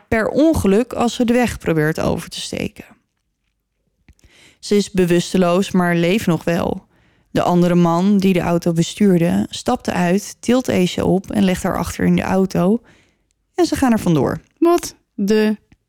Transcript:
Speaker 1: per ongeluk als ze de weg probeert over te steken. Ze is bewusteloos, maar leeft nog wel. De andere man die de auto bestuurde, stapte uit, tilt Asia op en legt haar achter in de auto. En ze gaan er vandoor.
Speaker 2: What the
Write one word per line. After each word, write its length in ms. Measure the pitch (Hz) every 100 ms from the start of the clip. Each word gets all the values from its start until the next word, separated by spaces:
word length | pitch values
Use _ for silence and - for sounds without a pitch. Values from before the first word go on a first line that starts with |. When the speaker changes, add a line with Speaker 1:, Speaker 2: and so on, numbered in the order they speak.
| -
Speaker 1:
per 200 | 226 214
ongeluk 640 | - 320 294 196 196 247
als 220 | - 233
ze 100 | -
de 80 | 233
weg 260 | 240 233 -
probeert 420 | - 160 151 160
over 280 | - 170 160
te 120 | -
steken. 440 | - - - - - - _ _ _ _ _ _ _ _ _ _ _ _ _ _ - _
Ze 180 | - 208
is 140 | 196
bewusteloos, 800 | 185 180 175 - 175 175 180 196
maar 260 | 185 175 170
leeft 300 | 170 185 -
nog 180 | 156
wel. 420 | - 170 - 190 _ _ _ _ _
De 120 | -
andere 320 | - 175 175
man 440 | 175 170 170 190 202
die 140 | 196
de 80 | 185
auto 320 | 170 175 180
bestuurde, 760 | 165 170 - 208 175 170 190 208
stapte 420 | - - 247 -
uit, 440 | - 175 196 - -
tilt 280 | - 247 254
Asia 340 | 208 180 -
op 260 | 185 180 -
en 140 | 208
legt 180 | 190 180
haar 160 | 185 -
achter 260 | 180 -
in 120 | 180 175
de 60 |
auto. 600 | - 190 190 170 175 226 _ _ _ _ _ _ _
En 120 | - 339
ze 100 | 302
gaan 160 | 254
er 60 | 220
vandoor. 400 | 180 156 - 170 _ -
Speaker 2:
What 360 | 339 349 - - _ -
the 320 | 202 214 214 214 _ _